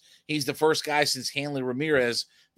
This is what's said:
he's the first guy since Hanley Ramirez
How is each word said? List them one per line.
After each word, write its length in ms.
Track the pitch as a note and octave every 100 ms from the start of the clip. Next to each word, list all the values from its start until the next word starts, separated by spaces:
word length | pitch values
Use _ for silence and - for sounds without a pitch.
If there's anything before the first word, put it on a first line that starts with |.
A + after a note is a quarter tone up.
| _ _ -
he's 160 | D3+ C#3
the 100 | C3+
first 300 | D#3 D#3 -
guy 180 | D3
since 280 | D3 C3 A#2
Hanley 320 | C#3+ C#3+ C#3
Ramirez 640 | B2+ B2+ D#3 C#3+ A#2+ A#2 - _ _